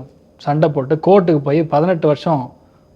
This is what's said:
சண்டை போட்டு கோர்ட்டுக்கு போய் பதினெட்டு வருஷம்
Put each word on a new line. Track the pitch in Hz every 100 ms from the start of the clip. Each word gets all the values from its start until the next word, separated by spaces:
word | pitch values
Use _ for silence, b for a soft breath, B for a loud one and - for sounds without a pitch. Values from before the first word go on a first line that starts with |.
| 131 _ _ _
சண்டை | - 151 160
போட்டு | 143 131 156
கோர்ட்டுக்கு | 170 202 175 151
போய் | 139 151
பதினெட்டு | 156 147 175 175 156
வருஷம் | 143 175 147 123 - b b b